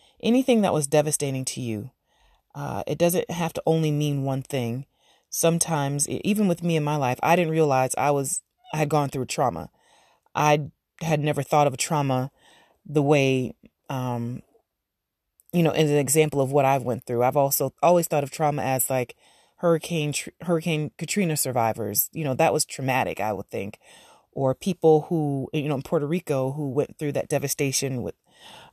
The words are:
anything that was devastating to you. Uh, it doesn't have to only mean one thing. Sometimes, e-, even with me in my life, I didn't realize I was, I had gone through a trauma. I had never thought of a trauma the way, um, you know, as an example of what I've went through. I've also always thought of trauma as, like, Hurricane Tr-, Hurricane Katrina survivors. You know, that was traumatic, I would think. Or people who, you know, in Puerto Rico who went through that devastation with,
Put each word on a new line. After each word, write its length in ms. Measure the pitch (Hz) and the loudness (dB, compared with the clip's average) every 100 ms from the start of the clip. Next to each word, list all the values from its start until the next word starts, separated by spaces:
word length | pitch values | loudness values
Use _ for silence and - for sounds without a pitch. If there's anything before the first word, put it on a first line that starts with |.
| _ _ | _ _
anything 400 | 208 247 269 233 | 0 2 4 4
that 120 | 190 | 4
was 120 | 151 139 | 2 2
devastating 580 | 151 151 - 139 135 131 | 2 2 0 -2 -4 -4
to 140 | - | -6
you. 300 | 120 107 117 - _ _ _ _ _ | -6 -6 -8 -14 _ _ _ _ _
Uh, 280 | 143 143 98 - | -12 -8 -6 -4
it 120 | 147 | 0
doesn't 320 | 170 175 - | 2 2 -2
have 220 | 170 165 | -4 -4
to 80 | - - | -2 0
only 240 | 160 156 | 2 2
mean 340 | 147 147 143 | 0 0 0
one 180 | 135 135 | -2 -4
thing. 440 | - 135 117 120 143 _ _ _ _ | -4 -4 -2 -4 -10 _ _ _ _
Sometimes, 800 | - 165 170 - 156 139 143 - | 0 2 2 0 -2 -2 -2 -4
e-, 120 | - | -2
even 240 | - 214 202 | -2 0 2
with 160 | 170 | 0
me 140 | 170 160 | 0 0
in 80 | |
my 120 | 147 151 | 0 0
life, 220 | 127 127 | 0 0
I 120 | 147 | 2
didn't 160 | 175 165 | 4 4
realize 420 | 160 151 131 127 - | 2 2 2 2 0
I 140 | 143 | 0
was, 320 | 143 135 - - _ - | 0 -2 -6 -10 _ -10
I 40 | 156 | -4
had 120 | 147 | 0
gone 200 | 151 139 | 0 0
through 140 | 139 | -4
a 40 | 120 | -6
trauma. 440 | - 127 82 85 _ _ _ _ _ _ | -2 -2 -2 -8 _ _ _ _ _ _
I 360 | - 151 151 139 - _ _ | 0 2 2 0 -12 _ _
had 200 | 160 151 | -2 0
never 220 | 151 143 | 0 -2
thought 240 | 135 151 147 | 2 4 4
of 80 | |
a 40 | 127 | 0
trauma 520 | - 156 139 127 131 - _ _ _ _ - | -2 0 0 0 -2 -8 _ _ _ _ -4
the 160 | 147 | 0
way, 520 | 139 147 135 131 127 - - _ - | 4 4 4 2 -2 -8 -20 _ -10
um, 540 | 131 127 120 117 123 - _ _ _ _ _ _ _ _ _ _ | -6 -4 -4 -6 -10 -14 _ _ _ _ _ _ _ _ _ _
you 100 | 175 | 0
know, 80 | 160 | 2
as 200 | - 156 | 2 2
an 60 | 147 | 2
example 440 | 135 160 156 139 | 2 2 2 2
of 120 | 135 | 2
what 120 | 143 | 2
I've 180 | 135 135 | 4 2
went 220 | 123 117 | 0 -6
through. 200 | - 120 | -4 0
I've 120 | 123 143 | 2 2
also 360 | 139 - 135 - | 2 0 -4 0
always 240 | 170 175 165 | 4 4 2
thought 160 | 151 | -2
of 80 | 139 | -2
trauma 320 | - 151 147 | -2 -2 0
as, 280 | 117 131 - | -2 -2 0
like, 260 | 131 123 - _ _ _ _ | -2 -4 -8 _ _ _ _
Hurricane 560 | 175 160 - 170 147 | 0 0 0 -4 -2
Tr-, 180 | 139 - - | -4 -8 -8
Hurricane 500 | 170 165 170 151 151 - | -2 0 0 -2 -2 -6
Katrina 380 | 160 208 175 151 | -4 -2 0 0
survivors. 720 | 135 123 113 110 101 101 - | -2 0 0 0 -2 -2 -4
You 100 | - | -4
know, 120 | 143 | -2
that 180 | 127 160 | 2 2
was 120 | 156 | 2
traumatic, 540 | - - 131 127 92 78 | -2 -4 -2 0 0 -2
I 140 | 104 | -4
would 160 | 98 - | -4 -6
think. 320 | 110 98 - _ - - _ _ | -8 -10 -12 _ -20 -20 _ _
Or 200 | - 131 | -2 -2
people 480 | 131 202 170 160 156 | 0 -4 2 6 6
who, 480 | 151 165 147 139 131 | 4 -2 0 -2 -4
you 160 | 156 143 | -4 -2
know, 60 | |
in 80 | 135 | -4
Puerto 240 | - 165 143 | -2 -2 0
Rico 460 | 175 - 135 131 | -2 -2 -2 -2
who 180 | 147 143 | -4 -4
went 280 | 127 - - | -2 -4 -4
through 140 | 147 | -6
that 160 | 131 - | -4 -2
devastation 720 | 143 139 - 139 131 139 131 | -2 -2 -2 -2 -2 -4 -4
with, 120 | 87 - _ _ - - - | -6 -10 _ _ -20 -20 -20